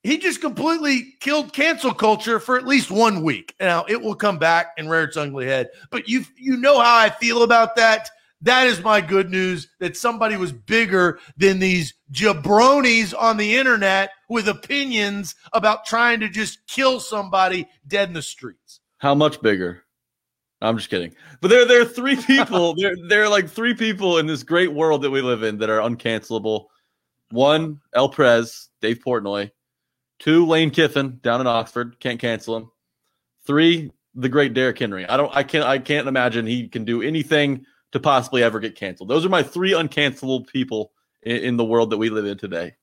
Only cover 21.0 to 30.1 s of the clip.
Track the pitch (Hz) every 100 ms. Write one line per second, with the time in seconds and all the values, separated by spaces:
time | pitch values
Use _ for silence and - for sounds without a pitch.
21 | 85 _ - - 185 240 240 240 240 247
22 | 262 262 247 269 226 185 170 160 196 180
23 | 170 208 214 208 170 - 233 233 220 196
24 | 190 170 156 147 120 170 180 147 160 147
25 | 139 135 127 117 110 104 110 110 113 117
26 | 117 110 - 113 107 107 - _ _ _
27 | _ _ _ 117 139 156 160 147 _ 120
28 | 135 - 131 117 117 - - _ 107 117
29 | 131 120 101 101 101 _ _ _ _ _
30 | _